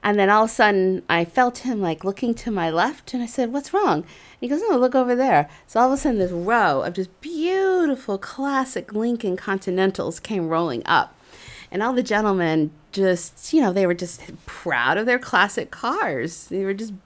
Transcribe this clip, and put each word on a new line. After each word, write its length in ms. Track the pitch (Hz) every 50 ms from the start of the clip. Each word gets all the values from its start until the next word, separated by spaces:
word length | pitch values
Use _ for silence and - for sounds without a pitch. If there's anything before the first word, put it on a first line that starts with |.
| -
And 140 | 208 208 208
then 120 | 196 190
all 120 | 208 214 220
of 80 | 226
a 20 | -
sudden, 520 | - 233 208 208 196 185 190 185 180 - _
I 160 | 170 170 170
felt 340 | 170 - - 254 247 247 -
him, 220 | - 254 247 214
like, 220 | 196 170 160 156 -
looking 320 | 190 196 - - 233 233
to 160 | 233 - 247
my 200 | 214 196 165 165
left, 440 | 160 165 190 247 302 - - - -
and 80 | 254 240
I 40 |
said, 260 | 226 - - 254 233 247
"What's 200 | 285 285 - -
wrong?" 260 | 392 427 339 170 151
And 420 | - - - - - - - _
he 80 | - 247
goes, 120 | 277 311 415 453
"No, 80 | 339
look 200 | 254 247 254 247
over 180 | 262 254 247 247
there." 340 | 240 262 269 196 147 147 - - - _ _
So 100 | - 220
all 80 | 240
of 60 | 262 269
a 40 |
sudden, 220 | 269 - 311 240 208
this 140 | 185 180 180
row 500 | 170 175 190 233 240 208 175 143 135 -
of 120 | - 175
just 260 | 190 185 180 _ _
beautiful 960 | - 302 339 302 311 349 370 381 381 381 370 370 339 294 269 262 - - 196 196
classic 760 | - - - - 269 285 277 262 254 262 - - - - 208
Lincoln 440 | 214 226 240 240 233 - 196 180
Continentals 840 | 190 - - 190 190 - - 180 185 190 190 190 - - 113 170 -
came 300 | _ - 226 190 170 160
rolling 340 | 165 160 170 160 127 117 -
up. 280 | - 160 147 - - - _ _ - - - - - - - - -
And 140 | - 190 214
all 80 | 240 262
the 100 | 247 247
gentlemen 720 | 247 214 208 214 214 196 190 175 160 156 160 151 156 - - _ _
just, 600 | - 196 196 185 180 175 - - - - - - -
you 80 | 320
know, 120 | 277 196 180
they 140 | 196 190
were 80 | 175 175
just 280 | 175 180 170 - - - - - - -
proud 540 | - - - - 175 143 120 120 127 151 196
of 80 | 220
their 140 | 240 240 262
classic 500 | 254 - - 196 190 202 - - - -
cars. 800 | - - - 233 285 381 427 208 147 127 117 165 170 - - -
They 160 | - 190 196
were 100 | 196 202
just 200 | 196 226 220 202 190 _